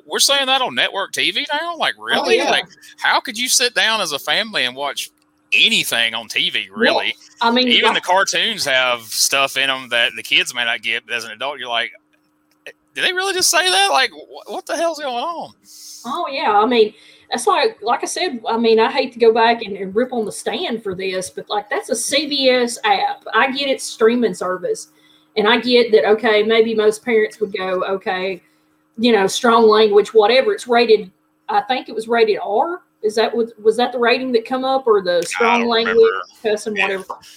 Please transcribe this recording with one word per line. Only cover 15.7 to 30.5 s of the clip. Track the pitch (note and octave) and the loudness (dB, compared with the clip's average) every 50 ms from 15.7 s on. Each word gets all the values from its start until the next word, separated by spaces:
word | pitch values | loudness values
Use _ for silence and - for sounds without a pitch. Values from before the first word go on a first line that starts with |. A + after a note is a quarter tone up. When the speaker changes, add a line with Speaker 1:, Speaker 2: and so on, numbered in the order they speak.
| - - - - - - - | -20 -20 -20 -20 -18 -14 -10
Speaker 2:
Oh, | A#3+ C#4 F4 - C#4+ | -8 -6 -6 -6 -6
yeah. | C4+ C4+ - - G#4 | -6 -2 0 2 2
I | G#4 G#4 | 2 2
mean, | B3+ B3+ A#3 G#3+ G#3+ - _ - - - _ _ - | 4 4 4 2 2 0 _ -20 -20 -20 _ _ -10
that's | - A#3+ - | -8 -4 0
why, | G#4 F#4 D#4 C#4+ A3 A3 - | 0 2 2 2 0 -2 -4
like | G3+ A3+ A#3+ - F#4 | -4 -2 -2 -2 -4
I | |
said, | - - D#4+ F4 F4+ C4 A3+ G#3+ | -6 -6 -4 -4 -4 -6 -6 -6
I | - A3+ | -4 -2
mean, | A3+ A#3 A3+ A3+ A3 | 2 4 4 4 4
I | A3+ C4 | 4 2
hate | C4+ C#4+ C4+ C4 - | 0 -2 -4 -4 -2
to | - | 2
go | A#3 A3+ | 4 4
back | A3 A#3 A3+ A#3 A#3 A#3 | 6 6 4 4 2 0
and, | - G3 G3 | -4 -8 -10
and | F3+ G3 F#3+ F#3+ | -8 -8 -4 -2
rip | A3 B3+ B3+ | -2 -2 -2
on | A#3+ A#3+ G#3+ | -2 -4 -4
the | F#3+ | -4
Stand | - - - G#3 G3 C4 F#4 D4+ A#3+ - - | -6 -8 -8 -6 -6 -4 -4 -6 -6 -6 -6
for | G3 F#3 | -8 -8
this, | F#3 F#3+ F#3+ F#3 F#3 F#3 - | -6 -6 -6 -4 -6 -6 -8
but, | - G3 F#3+ - | -10 -12 -10 -6
like, | G#3+ G#3 G3+ - | -6 -6 -4 -4
that's | - G4+ - - | -6 -6 -4 -4
a | B3+ | -4
C | - - - C#4+ C#4+ D#4 C#4 | -4 -2 -2 -2 -2 -2 -2
B | C#4+ C#4+ C4+ B3+ | -2 0 2 2
S | B3 B3+ A#3+ A#3+ A#3+ - - | 2 2 2 -2 -4 -2 -2
app. | G#3+ G3+ F#3 - - - - - - - | 0 0 0 0 -4 -4 -8 -8 -4 0
I | A3 B3 C4+ | 0 0 0
get | B3+ C4+ C#4+ C4+ | -2 -2 -2 -2
it's | C4 - - | -2 -4 -6
streaming | - - - A3+ A3 A#3+ B3 A#3 G3+ F#3 | -8 -2 2 2 2 4 2 0 -2 -2
service, | - F#3+ F3+ F#3 F3+ F3 D#3+ D3 - - - _ _ _ _ _ _ _ _ - | -4 -6 -6 -6 -4 -4 -4 -6 -6 -8 -14 _ _ _ _ _ _ _ _ -4
and | - G3+ G#3+ | 0 2 2
I | A#3+ A#3+ | 2 2
get | A3 B3 B3 A#3+ A#3+ A#3 | 2 4 4 4 4 6
that, | G#3+ G#3 D#3+ G3 | 4 4 6 4
okay, | G#3+ A3 B3 A3+ G#3+ G#3 G#3 | 2 2 2 2 2 4 4
maybe | A3 A3+ A3+ A3 A#3 A3 | 4 4 4 4 2 2
most | G#3+ G#3 G#3+ G#3+ - - | 2 2 2 2 0 0
parents | B3 A3+ A3 G#3+ - - - | 0 2 2 2 0 -2 -4
would | G#3 G3 | -6 -4
go, | G3 F#3+ F#3+ F#3+ F#3 F#3 | -4 -4 -4 -2 -2 -2
"Okay, | F#3+ - G3 F#3+ - G#3+ F#3 F#3 F#3 G3 F#3+ F3 - _ _ _ _ _ _ _ _ _ _ | -2 -2 -4 -4 -4 -4 -4 -2 -4 -6 -6 -8 -12 _ _ _ _ _ _ _ _ _ _
you | A3+ A3 B3 | 0 2 4
know, | A3+ G3 F#3+ | 4 4 4
strong | F#3+ - - - A#3 A#3 A#3 A3+ | 2 0 0 2 4 6 6 6
language, | G#3+ G#3+ G#3+ A3 G#3 G3+ G#3 G3 - - | 6 6 6 6 6 6 4 4 4 4
whatever." | A3 G#3 G#3+ B3 C4 A#3 G#3+ | 4 6 6 6 4 2 2